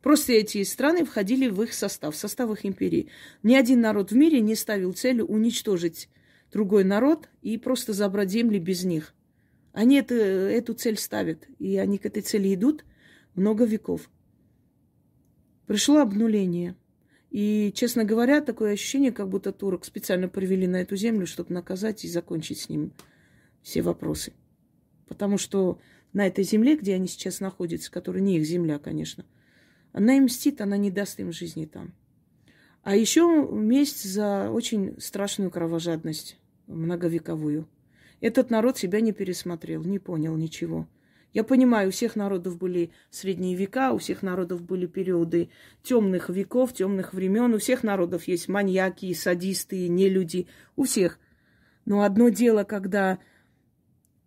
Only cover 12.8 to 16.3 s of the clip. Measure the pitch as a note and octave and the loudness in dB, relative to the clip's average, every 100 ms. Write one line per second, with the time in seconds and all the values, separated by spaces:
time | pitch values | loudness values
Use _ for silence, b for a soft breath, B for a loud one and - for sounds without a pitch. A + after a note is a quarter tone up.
12.8 | - b b b b - G#3 G#3+ A#3 G#3+ | -8 b b b b -2 0 2 0 0
13.8 | - E3+ - _ _ _ _ _ _ _ | -4 -8 -8 _ _ _ _ _ _ _
14.8 | _ _ _ _ _ _ _ _ - G#3 | _ _ _ _ _ _ _ _ -4 0
15.8 | - D4+ B3 G3+ A3+ | 4 4 4 2 2